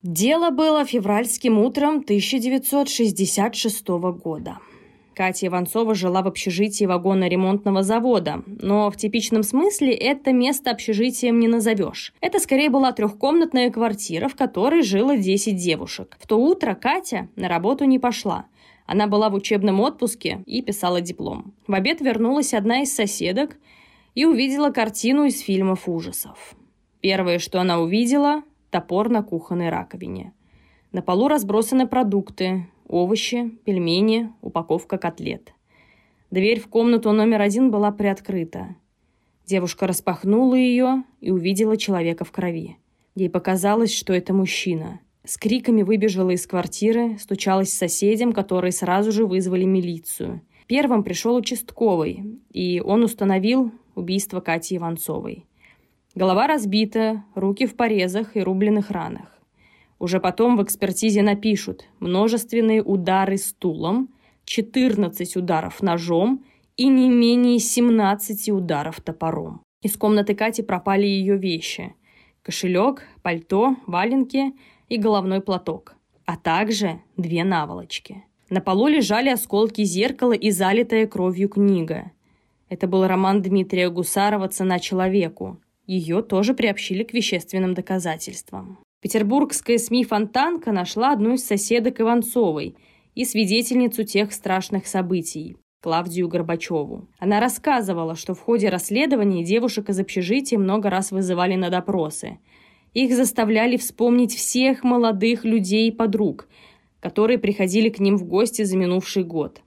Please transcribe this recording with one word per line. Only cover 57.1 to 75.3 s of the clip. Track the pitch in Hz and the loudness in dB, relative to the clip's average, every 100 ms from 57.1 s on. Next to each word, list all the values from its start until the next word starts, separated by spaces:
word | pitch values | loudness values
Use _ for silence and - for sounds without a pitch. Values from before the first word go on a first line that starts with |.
| 220 202 | -2 -8
руки | - 196 202 262 | -4 -2 0 -2
в | - | 0
порезах | 233 214 180 190 220 214 | 0 2 0 -2 -4 -2
и | |
рубленых | 185 190 208 214 202 | -2 2 2 2 0
ранах. | 196 160 - - _ _ _ _ _ _ _ | -6 -6 -10 -16 _ _ _ _ _ _ _
Уже | 175 185 | -2 0
потом | 185 180 233 240 | 0 2 4 4
в | |
экспертизе | 202 - 196 190 220 208 | 2 -2 -4 0 0 4
напишут: | 208 202 214 202 - - - _ | 4 2 0 -2 -4 -14 -18 _
множественные | 175 185 220 226 233 233 226 220 | -2 2 2 0 -2 0 2 2
удары | 208 196 175 190 196 196 | 2 0 2 2 2 -2
стулом, | - - 185 156 160 220 262 _ _ _ - | -4 -4 -4 -2 -2 -2 -2 _ _ _ -6
четырнадцать | - 220 262 254 208 202 - 180 185 | -4 -2 0 2 2 0 -2 -6 -4
ударов | 180 160 170 - | -2 -2 -2 -4
ножом | 196 170 170 170 208 262 - _ _ - | -2 0 0 2 2 0 -6 _ _ -2
и | 254 | 4
не | 262 254 | 6 6
менее | 240 233 240 247 240 | 6 6 6 4 4
семнадцати | - - 240 226 196 202 - 208 - | 2 2 4 4 4 0 -4 -6 -2
ударов | 196 175 151 147 165 | -2 0 -2 -4 -8
топором. | - 160 160 165 165 165 _ _ | -12 -6 -4 -4 -6 -14 _ _
Из | 208 - | -6 0
комнаты | 214 208 208 208 | 2 2 2 0
Кати | 220 220 | -2 -2
пропали | 214 185 202 196 202 | -4 -4 0 2 2
её | 196 190 196 | 0 0 0
вещи: | 185 165 - - 185 - _ _ _ _ | 0 -4 -6 -12 -14 -18 _ _ _ _
кошелёк, | - 165 185 180 240 269 - - | -10 -4 0 2 2 0 -12 -10
пальто, | 180 170 165 190 247 254 - | -6 -6 -2 0 2 0 -4
валенки | 175 214 269 254 269 269 269 _ _ _ | -2 0 0 0 0 -2 -6 _ _ _
и | 233 | -2
головной | 214 208 190 | 2 2 2